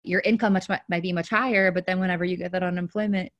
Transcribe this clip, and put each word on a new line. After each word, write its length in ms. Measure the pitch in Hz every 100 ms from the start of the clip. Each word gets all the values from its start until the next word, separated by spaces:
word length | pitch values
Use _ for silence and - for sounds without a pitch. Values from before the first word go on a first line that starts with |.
your 160 | - 180
income 340 | 208 226 220
much, 140 | 190 -
might 320 | 190 - 170
be 100 | 180
much 160 | 180 -
higher, 440 | 220 254 202 190
but 160 | 180 180
then 120 | 185
whenever 240 | 185 175
you 140 | 180 180
get 140 | 180
that 100 | 185
unemployment 720 | 180 180 175 214 214 196 180